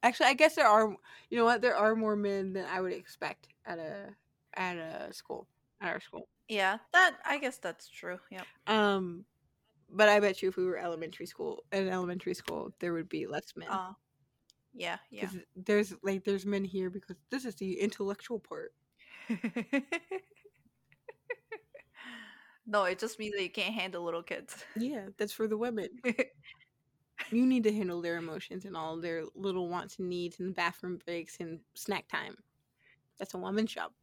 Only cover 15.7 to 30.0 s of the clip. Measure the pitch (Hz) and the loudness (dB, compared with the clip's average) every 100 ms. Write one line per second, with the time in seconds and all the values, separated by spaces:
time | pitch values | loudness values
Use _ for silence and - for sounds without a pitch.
15.7 | 208 208 185 196 196 190 202 196 202 196 | 4 4 -2 -2 -2 0 -2 0 -2 -2
16.7 | 190 185 190 - 180 _ 262 254 202 190 | -2 -4 -6 -12 -16 _ -4 -4 -6 -6
17.7 | 185 208 - 196 202 - 233 - 156 - | 0 -2 -2 -4 -4 -6 -8 -8 -12 -12
18.7 | _ _ _ - - - 220 226 240 - | _ _ _ -20 -20 -6 -4 -4 -6 -2
19.7 | 277 269 339 - 381 _ _ 415 _ _ | -2 -2 -6 -6 -10 _ _ -20 _ _
20.7 | _ _ _ - - _ - _ 440 _ | _ _ _ -20 -20 _ -12 _ -18 _
21.7 | - - - 247 240 214 202 - _ - | -20 -20 -20 -16 -16 -18 -20 -20 _ 0
22.7 | 208 185 185 226 - 214 202 185 180 185 | 2 2 0 -4 -4 -4 -2 -4 -2 -2
23.7 | 220 185 175 170 165 170 - - - - | -2 -4 -4 -4 -4 -4 -8 -8 -16 -12
24.7 | - 240 285 196 202 208 - 220 214 240 | -6 -4 -4 -8 -6 -6 -2 -2 0 -2
25.7 | 226 185 - 254 233 254 _ - - _ | -4 -6 -4 -4 0 -2 _ -20 -20 _
26.7 | _ _ _ _ - - 226 254 254 214 | _ _ _ _ -14 -2 4 6 6 4
27.7 | 214 190 175 170 170 165 160 - 185 196 | 2 0 -2 -2 -2 -4 -8 -10 -12 -8
28.7 | 175 160 160 170 165 160 - 196 185 175 | -6 -6 -4 -4 -4 -6 -6 -4 -2 -2
29.7 | 175 - - | -4 -6 -6